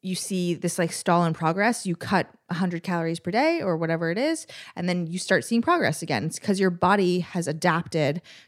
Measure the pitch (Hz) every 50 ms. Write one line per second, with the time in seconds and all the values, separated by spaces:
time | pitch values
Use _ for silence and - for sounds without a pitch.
0 | - 185 180 - - - 196 180 180 175 165 - - 170 - - 170 170 - -
1 | - 185 175 175 170 165 160 - 165 160 170 196 208 240 233 - - 185 165 -
2 | - - 208 175 - - - _ _ - 180 160 190 175 175 165 - 190 180 170
3 | 165 165 170 170 - 175 196 233 294 320 339 330 - 190 165 160 165 160 165 165
4 | 170 165 175 220 277 320 330 311 - - - - - - - 185 175 180 180 180
5 | 170 160 175 180 - - 190 147 - - 233 233 233 330 359 330 196 - 160 -
6 | 165 - 139 107 156 165 - - - 214 190 190 190 185 175 175 185 180 202 202
7 | 185 180 180 180 170 - - 175 170 139 160 156 - 180 160 170 - - - 160
8 | 143 131 151 175 _ - - - -